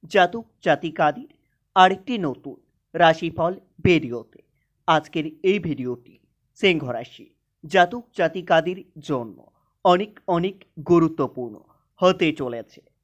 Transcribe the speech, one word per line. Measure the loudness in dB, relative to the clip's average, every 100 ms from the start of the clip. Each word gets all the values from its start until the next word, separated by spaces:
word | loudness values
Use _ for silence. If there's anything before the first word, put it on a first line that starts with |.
জাতক | -2 2 2 0 -14 _
জাতিকাদের | -2 -2 -2 -2 -2 -2 -12 _ _ _ _ 4
আরেকটি | 4 4 -6 -6
নতুন | -6 -8 -14 -20 _ _ _
রাশিফল | 2 2 4 -4 -4 -4 -4 _ _
ভিডিওতে। | 2 2 2 -10 -14 _ _ _ _ _ 0
আজকের | 0 0 -8 -8 -4
এই | -2 -2
ভিডিওটি | -2 -6 -8 -10 _ _ _ _ _ _
সিংহ | 0 0 -4
রাশি | -10 -12 -20 -20 _ _ _
জাতক | -2 2 2 0 -14 -4
জাতিকাদের | -4 -4 0 0 0 -8 -14 -20
জন্য | -8 -8 -8 -16 _ _ _ _ 2
অনেক | 2 0 -10 -4
অনেক | -2 -2 -6 _ -20 2
গুরুত্বপূর্ণ | 4 4 0 -6 -6 -12 -14 _ _ _ _
হতে | 0 2 -2
চলেছে। | -2 -8 -10 -14 -20 _ _